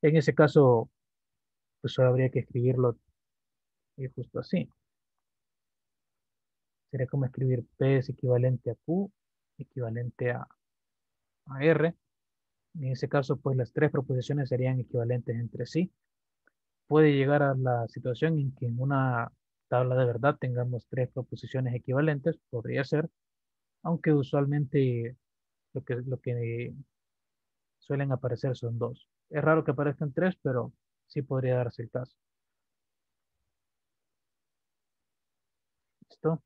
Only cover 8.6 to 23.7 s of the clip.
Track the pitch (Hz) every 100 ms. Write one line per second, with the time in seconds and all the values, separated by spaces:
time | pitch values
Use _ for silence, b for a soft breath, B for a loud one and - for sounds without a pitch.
8.6 | - 113 - 175 196 _ _ _ _ _
9.6 | 135 - 117 113 120 - 123 120 - _
10.6 | _ _ _ _ _ _ _ _ - 135
11.6 | 147 156 160 165 _ _ _ _ _ _
12.6 | _ 175 131 127 135 143 135 139 139 131
13.6 | 120 - 147 147 135 127 123 147 131 123
14.6 | 127 127 117 127 117 123 120 117 117 -
15.6 | 117 156 180 _ _ _ _ _ _ _
16.6 | _ _ _ 151 156 139 135 143 143 135
17.6 | 127 120 113 - 127 117 156 160 135 135
18.6 | 120 117 131 139 131 120 117 _ _ _
19.6 | _ 123 127 127 127 113 131 151 135 123
20.6 | 123 123 - - 127 - 123 123 123 131
21.6 | 127 120 - 131 156 147 135 160 _ 120
22.6 | 117 127 139 151 165 _ _ _ _ _
23.6 | _